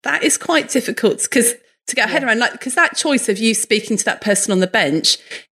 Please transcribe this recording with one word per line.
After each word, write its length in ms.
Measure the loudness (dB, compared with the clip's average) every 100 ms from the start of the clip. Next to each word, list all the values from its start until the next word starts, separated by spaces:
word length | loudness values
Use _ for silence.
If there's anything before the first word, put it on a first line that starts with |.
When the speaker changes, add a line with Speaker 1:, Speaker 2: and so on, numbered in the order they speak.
Speaker 1:
that 200 | -2 0
is 140 | 0 0
quite 320 | 0 0 0
difficult, 580 | -2 -2 0 0 0 0
'cause 240 | 2 0 -2 _ _ -6
to 80 |
get 140 | -2 0
a 20 |
head 100 | 0
Speaker 2:
Yeah. 60 | 0
Speaker 1:
around, 100 | 0
like, 200 | 0 -2
'cause 160 | -4
that 220 | 0 0 0
choice 320 | 0 0 0
of 80 | 0
you 160 | 0
speaking 420 | 0 0 -2 0
to 80 | -2
that 160 | -2 -2
person 320 | 0 0 2
on 80 | 2
the 80 | 2
bench 500 | 2 2 0 0 -2 -6 -18 -14